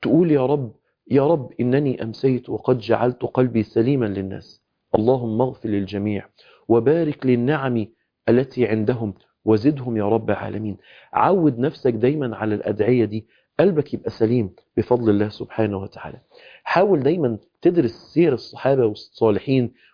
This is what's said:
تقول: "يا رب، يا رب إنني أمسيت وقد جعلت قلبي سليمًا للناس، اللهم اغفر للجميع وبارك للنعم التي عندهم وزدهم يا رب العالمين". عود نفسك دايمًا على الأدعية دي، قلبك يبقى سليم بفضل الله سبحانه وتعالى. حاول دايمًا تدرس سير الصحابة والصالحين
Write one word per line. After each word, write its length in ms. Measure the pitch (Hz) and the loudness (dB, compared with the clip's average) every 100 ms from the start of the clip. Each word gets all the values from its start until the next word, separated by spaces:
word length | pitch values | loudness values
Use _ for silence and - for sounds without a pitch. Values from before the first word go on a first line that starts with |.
تقول: 300 | - 160 175 | 2 4 4
"يا 140 | 147 131 | 2 2
رب، 300 | 147 117 - _ _ - | -2 -4 -12 _ _ 0
يا 160 | 131 143 | 2 4
رب 220 | 165 123 - | 0 -2 -4
إنني 440 | 123 131 143 - | 0 2 0 -2
أمسيت 460 | 113 107 135 123 - | -6 -2 0 0 -4
وقد 280 | 113 - 127 | -6 0 0
جعلت 420 | 110 107 120 127 | 0 0 0 -2
قلبي 400 | 123 - 127 113 | -4 0 0 0
سليمًا 420 | 104 113 117 139 110 | 0 0 2 0 0
للناس، 580 | 98 95 - - _ _ _ _ - | -4 -6 -10 -16 _ _ _ _ 0
اللهم 460 | 113 131 117 110 | 2 0 0 -2
اغفر 280 | 127 - 113 | -2 -4 -4
للجميع 560 | 101 95 98 104 101 - _ _ _ - | -4 -4 -4 -4 -6 -8 _ _ _ 0
وبارك 580 | 117 120 165 156 143 131 | 2 4 2 0 -2 0
للنعم 600 | 120 123 151 135 120 104 _ _ _ - | 0 0 -2 -2 -4 -4 _ _ _ 2
التي 380 | 117 135 - 110 | 2 2 -2 0
عندهم 460 | 110 107 120 107 95 _ _ 107 | 0 -2 -2 -4 -8 _ _ 0
وزدهم 520 | 107 131 143 123 110 | 2 2 -2 -4 -2
يا 120 | 101 | 0
رب 200 | 113 107 | 0 -2
العالمين". 480 | 98 101 104 107 92 _ - - | -4 -6 -8 -8 -10 _ -20 -6
عود 460 | - 143 190 156 117 | 0 2 4 2 0
نفسك 340 | 139 - 127 | -4 -2 -2
دايمًا 420 | 113 123 151 127 101 | 0 0 0 -4 -4
على 200 | 107 107 | -4 -4
الأدعية 500 | - 104 104 127 107 | -4 -2 2 2 0
دي، 220 | 107 - _ _ - | -4 -12 _ _ 0
قلبك 340 | 180 156 139 | 0 0 -4
يبقى 160 | 117 - | -6 -8
سليم 400 | - 113 123 98 - _ - | -2 0 0 -2 -8 _ -4
بفضل 320 | - 123 113 | 0 2 2
الله 200 | 101 104 | 2 0
سبحانه 480 | - - - 104 98 | -6 -10 -4 -2 -4
وتعالى. 440 | 98 - 78 - _ _ - - | -10 -14 -18 -18 _ _ -20 -16
حاول 360 | - 165 202 170 | -4 0 2 2
دايمًا 340 | 131 180 131 107 _ _ | 0 0 -2 -4 _ _
تدرس 300 | 170 175 120 | 0 2 0
سير 420 | - - 151 170 | -2 -6 0 0
الصحابة 520 | 120 - - 131 139 110 | 0 -6 -6 0 2 0
والصالحين 880 | 104 - - 113 101 - 135 120 - _ | -2 -12 0 0 2 0 0 0 -6 _